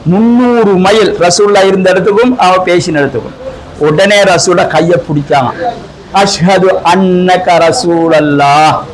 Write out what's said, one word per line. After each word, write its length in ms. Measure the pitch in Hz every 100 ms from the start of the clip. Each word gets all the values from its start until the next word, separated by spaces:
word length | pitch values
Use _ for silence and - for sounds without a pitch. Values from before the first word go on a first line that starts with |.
முந்நூறு 720 | 151 190 233 240 247 240 208 185
மைல் 400 | 190 220 185 139
ரசூல்லா 460 | 170 170 202 196 196
இருந்த 240 | 190 185
இடத்துக்கும் 480 | 185 202 202 247 254
அவ 260 | 185 185
பேசின 260 | 185 175 175
இடத்துக்கும். 560 | 151 139 127 117 - - - - -
உடனே 440 | 147 156 202 202
ரசூல்லா 440 | 190 170 185 175 -
கையை 320 | 160 170 170
பிடிச்சாங்க. 520 | - 147 143 143 123 - 175 - - - -
"அஷ்ஹது 520 | 196 202 - 175 190 190 -
அன்னக 760 | 165 185 190 180 180 180 180 170
ரசூலல்லாஹ் 1200 | 165 143 175 170 165 156 147 143 143 147 156 127 -